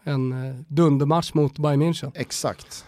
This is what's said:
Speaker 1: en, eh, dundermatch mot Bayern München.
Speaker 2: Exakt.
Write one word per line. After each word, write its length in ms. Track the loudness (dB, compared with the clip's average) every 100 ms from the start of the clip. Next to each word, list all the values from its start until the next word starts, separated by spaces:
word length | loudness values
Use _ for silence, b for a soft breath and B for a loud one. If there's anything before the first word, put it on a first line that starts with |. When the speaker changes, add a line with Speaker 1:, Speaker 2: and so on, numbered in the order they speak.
Speaker 1:
en, 280 | -4 -2 -2 -4 -8
eh, 60 | -10 -6
dundermatch 680 | 2 4 4 4 2 0
mot 240 | 0 0 0
Bayern 220 | 0 2
München. 280 | 2 0 -6 -10
Speaker 2:
Exakt. 680 | -8 -6 -6 -8 -14 -20